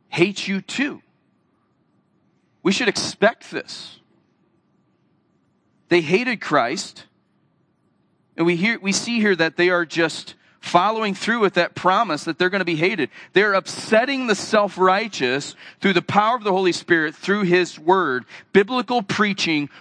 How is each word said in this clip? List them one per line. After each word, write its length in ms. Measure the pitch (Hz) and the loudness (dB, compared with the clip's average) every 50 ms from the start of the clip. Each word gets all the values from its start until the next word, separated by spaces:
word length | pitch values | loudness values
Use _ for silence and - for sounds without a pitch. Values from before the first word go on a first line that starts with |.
| _ _ | _ _
hate 400 | - - 180 208 196 - - 190 | 0 0 0 0 0 -4 -6 -4
you 120 | 196 190 | -4 -4
too." 420 | - - - - 277 277 160 - _ _ _ _ _ _ _ _ _ _ _ _ _ _ _ _ _ _ _ _ _ _ _ _ _ _ _ _ _ _ _ _ | -6 -6 -6 -4 -4 -4 -6 -10 _ _ _ _ _ _ _ _ _ _ _ _ _ _ _ _ _ _ _ _ _ _ _ _ _ _ _ _ _ _ _ _
We 100 | - 180 | -2 -2
should 160 | 196 - 254 202 | 0 0 0 0
expect 640 | - - - - - - 202 220 - - - - | -2 -2 -4 -8 -2 2 2 2 2 0 -8 -10
this. 500 | 180 135 - - - - - - - - _ _ _ _ _ _ _ _ _ _ _ _ _ _ _ _ _ _ _ _ _ _ _ _ _ _ _ _ _ _ _ _ _ _ _ _ _ - | -10 -10 -8 -10 -14 -16 -16 -18 -20 -20 _ _ _ _ _ _ _ _ _ _ _ _ _ _ _ _ _ _ _ _ _ _ _ _ _ _ _ _ _ _ _ _ _ _ _ _ _ 0
They 120 | 170 175 | 2 2
hated 400 | 160 143 185 226 254 254 226 - | 2 2 0 0 0 -2 -4 -6
Christ. 680 | - - 151 139 117 120 160 196 - - - - - _ _ _ _ _ _ _ _ _ _ _ _ _ _ _ _ _ _ _ _ _ _ _ _ _ _ | -2 0 2 2 2 0 -2 -6 -8 -12 -16 -20 -20 _ _ _ _ _ _ _ _ _ _ _ _ _ _ _ _ _ _ _ _ _ _ _ _ _ _
And 80 | 160 165 | -2 0
we 120 | 175 175 | 0 0
hear, 220 | 170 190 233 226 - | 0 0 -2 -2 -4
we 120 | 190 196 | -4 -4
see 280 | 185 - - 233 240 226 | -4 -4 -4 -4 -2 0
here 160 | 208 208 185 | 0 2 2
that 200 | 160 165 160 - | 2 0 -2 0
they 140 | - 175 180 | 0 0 2
are 160 | 180 175 170 | 2 0 -2
just 480 | 151 - 160 165 156 - - - - - _ _ _ _ _ | -2 -2 -2 -2 -2 -2 -6 -14 -16 -20 _ _ _ _ _
following 540 | - - - 175 185 214 226 220 220 202 190 | -4 2 2 2 2 2 0 -2 -2 -4 -4
through 260 | - - 208 233 240 | -4 -2 -2 0 2
with 140 | 208 180 - | 2 2 2
that 200 | 180 170 147 - | 2 0 0 -2
promise 500 | - - 180 185 214 233 185 151 143 - | -2 2 2 2 2 2 0 -2 -4 -4
that 140 | 170 156 - | -6 -4 -2
they're 100 | 180 185 | -2 0
gonna 160 | 202 196 185 | 0 -2 -2
be 100 | 175 165 | -2 -2
hated. 360 | 151 165 196 226 165 131 - - - - - - | 0 0 0 0 -2 -4 -6 -6 -10 -8 -2 2
They're 180 | 185 208 208 | 2 2 4
upsetting 720 | 196 190 - - - - - - 220 220 247 277 277 262 254 | 2 0 -2 -4 -10 -12 -4 2 2 2 2 2 -2 -2 -2
the 80 | 233 202 | -2 -2
self-righteous 1200 | - - - 220 214 208 185 - 175 185 185 185 208 226 214 - - 135 123 131 143 - - - - - - - _ | -2 -2 0 0 0 0 0 0 2 2 4 4 2 0 -4 -4 -2 0 0 0 -2 -4 -8 -14 -18 -20 -20 -6 _
through 140 | - 196 | 0 2
the 80 | 175 170 | 2 2
power 360 | - - - 202 214 220 247 | 0 0 2 2 2 2 2
of 60 | 240 | 0
the 100 | 208 208 | 0 0
Holy 200 | 185 190 190 180 | 0 2 2 0
Spirit, 420 | 165 - - - 170 165 156 160 - | 0 -2 0 0 0 0 0 -2 -6
through 280 | - - 185 196 208 | -6 -4 -2 -2 0
his 360 | 202 175 175 180 175 156 - 151 | 0 2 2 2 0 0 -6 -4
word. 460 | 156 165 185 190 175 143 127 127 120 - - - - _ - | 0 2 2 2 2 0 -2 -4 -6 -12 -18 -20 -4 _ 2
Biblical 480 | 196 202 196 254 247 233 - 247 240 | 2 4 2 0 -4 -2 -2 -2 -2
preaching 640 | 196 - - - 208 202 190 - - 175 156 147 143 139 - - | -2 -2 0 0 0 0 0 -2 -2 -2 0 -2 -2 -4 -8 -14